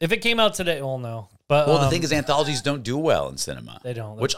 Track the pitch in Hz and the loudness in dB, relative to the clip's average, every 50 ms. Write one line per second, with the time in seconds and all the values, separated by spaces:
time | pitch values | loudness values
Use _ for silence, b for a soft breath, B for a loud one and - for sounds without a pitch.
0 | 170 165 208 214 - 233 233 226 220 208 214 - 185 170 165 139 139 135 131 127 | -2 -2 -2 0 2 2 2 4 4 2 2 0 -2 -2 -2 -2 -4 -4 -6 -6
1 | 123 117 113 113 104 - _ _ _ - 147 147 151 143 156 147 143 135 135 135 | -6 -8 -8 -10 -10 -14 _ _ _ 2 2 4 6 6 4 4 4 4 2 0
2 | 160 147 151 151 135 - 143 147 156 143 151 123 - 143 143 143 113 113 123 147 | 0 0 0 0 2 2 2 2 2 2 -2 -2 -2 -2 -4 -2 -4 -4 -2 0
3 | 156 160 117 82 71 67 69 67 - - 69 64 58 - - - - 123 123 113 | 2 2 2 2 2 -2 -6 -6 -8 -8 -8 -10 -12 -14 -16 -12 -10 -10 -8 -8
4 | 113 107 107 107 117 135 - | -10 -10 -6 -4 -4 -2 -2